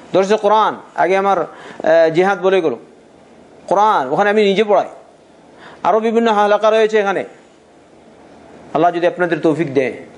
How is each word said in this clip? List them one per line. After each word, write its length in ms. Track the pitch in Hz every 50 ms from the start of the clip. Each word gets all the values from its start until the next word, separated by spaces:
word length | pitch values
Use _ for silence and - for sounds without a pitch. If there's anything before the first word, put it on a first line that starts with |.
| - - -
দর্শে 240 | 180 196 190 214
কোরআন, 380 | 208 208 202 208 220 208 180 127 104 - - -
আগে 220 | - 156 175 190
আমার, 220 | 196 196 196 190 175
আহ, 680 | 151 - - - - - - - - - 160 165 165 160 156
জিহাদ 280 | 165 185 196 202 180
বলে 200 | 175 190 190 185
গেল 140 | 160 147 117 110 - - - - - - - - - - - - - - - - -
কোরআন, 420 | - 175 196 214 220 202 165 135 127
ওখানে 200 | 151 170 202 202
আমি 140 | 202 214 208
নিজে 200 | 196 196 185 220
পড়াই। 240 | 208 202 165 123 - - - - - - _ _ _ _ _ - - - - - - - - -
আরও 160 | 170 202 220
বিভিন্ন 340 | 220 226 220 233 233 226 208
হালাকা 360 | 208 208 202 208 208 220 214
রয়েছে 300 | 220 226 220 214 214 220
এখানে। 260 | 196 196 185 151 104 - - - - _ _ _ _ _ _ - _ _ - - - - - - - - - - - - - - - - -
আল্লাহ 180 | 156 165 175
যদি 160 | 165 170 170
আপনাদের 320 | 175 - 180 180 170 165 151
তৌফিক 340 | 156 165 151 147 170 139 127
দেয়, 200 | 135 131 117 - - - - -